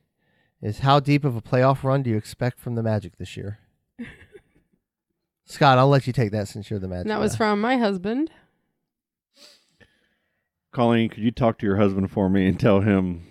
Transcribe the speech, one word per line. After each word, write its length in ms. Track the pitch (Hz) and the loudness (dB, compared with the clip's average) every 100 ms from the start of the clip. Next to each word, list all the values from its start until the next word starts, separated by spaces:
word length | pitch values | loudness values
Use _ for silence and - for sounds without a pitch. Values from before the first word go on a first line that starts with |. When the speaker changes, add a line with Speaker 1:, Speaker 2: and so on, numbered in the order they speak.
| _ _ _ _ _ _ | _ _ _ _ _ _
Speaker 1:
is 180 | 110 - | -10 -2
how 200 | 135 143 | 2 2
deep 260 | 139 143 143 | 4 0 0
of 100 | 113 | -4
a 60 | |
playoff 400 | - 127 131 135 | -2 2 2 2
run 220 | 135 139 | 0 -2
do 80 | 123 | 0
you 60 | 107 | -2
expect 420 | - - 123 - | -4 -6 -6 -6
from 160 | 123 117 | -8 -4
the 80 | |
Magic 340 | 113 107 92 - | -2 -2 -4 -14
this 180 | 92 - | -14 -12
year? 220 | 95 107 _ _ _ - | -12 -14 _ _ _ -18
Speaker 2:
<laughs> 80 | 233 - - - _ _ _ _ _ _ _ _ _ _ _ | -18 -18 -20 -20 _ _ _ _ _ _ _ _ _ _ _
Speaker 1:
Scott, 340 | - 147 127 | 2 4 6
I'll 100 | 139 | 6
let 160 | 139 127 | 4 0
you 80 | |
take 180 | 120 107 | -2 -2
that 160 | 107 98 | -2 -6
since 220 | 107 98 | -10 -8
you're 80 | 107 | -8
the 80 | 92 | -6
Magic 140 | 90 214 | -6 -6
Speaker 2:
And 40 | |
that 80 | 214 | -4
was 120 | 214 | -4
Speaker 1:
guy. 60 | - | -2
Speaker 2:
from 240 | 214 208 | -2 0
my 160 | 226 262 | 0 0
husband. 520 | 220 190 190 247 320 _ _ _ _ _ _ _ _ _ _ _ - _ _ _ _ _ _ _ _ _ _ _ _ | 0 -2 -4 -4 -6 _ _ _ _ _ _ _ _ _ _ _ -20 _ _ _ _ _ _ _ _ _ _ _ _
Speaker 3:
Colleen, 380 | - 117 117 113 | 0 2 4 0
could 140 | - | -2
you 80 | 113 | -4
talk 260 | - 120 - | 0 -2 0
to 60 | 104 | -2
your 120 | 98 | 2
husband 340 | 101 98 95 | 2 2 -2
for 180 | 110 95 | 0 0
me 160 | 98 92 | 2 2
and 120 | 90 | 2
tell 220 | 127 98 | 2 4
him, 420 | 104 98 92 85 85 | 4 2 0 -6 -14